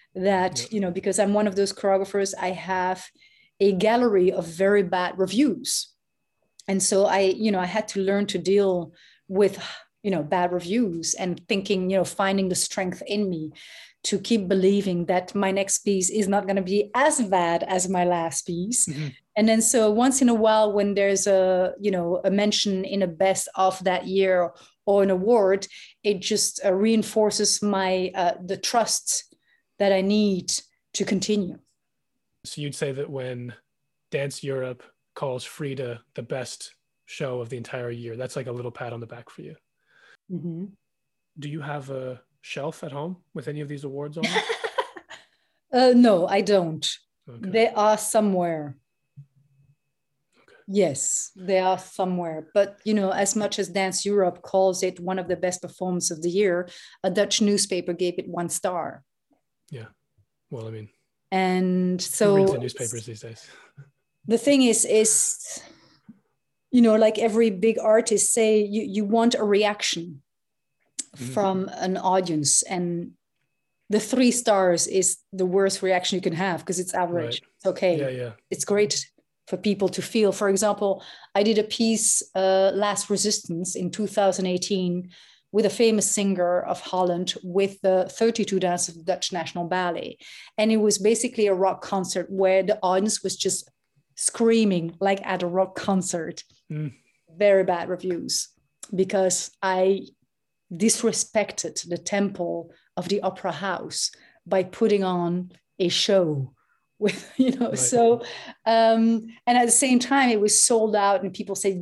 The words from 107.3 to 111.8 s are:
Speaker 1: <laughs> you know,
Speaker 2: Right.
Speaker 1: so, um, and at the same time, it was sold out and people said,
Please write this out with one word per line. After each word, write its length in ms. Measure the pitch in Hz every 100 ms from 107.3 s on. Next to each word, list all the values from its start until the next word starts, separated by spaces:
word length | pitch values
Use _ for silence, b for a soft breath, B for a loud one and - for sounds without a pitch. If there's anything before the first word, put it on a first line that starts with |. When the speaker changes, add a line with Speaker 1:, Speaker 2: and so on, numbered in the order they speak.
Speaker 1:
<laughs> 40 | -
you 140 | 262
know, 180 | - 233
Speaker 2:
Right. 80 | 208
Speaker 1:
so, 460 | - 240 233 233 B B B B -
um, 640 | 226 226 226 226 226 226 B -
and 120 | 247
at 60 | 240
the 60 | - 262
same 140 | 247
time, 300 | 247 277 254
it 120 | 214
was 180 | 208 -
sold 320 | - 233 220 208
out 260 | 202 196
and 100 | 190
people 220 | - 196 190
said, 220 | 202 185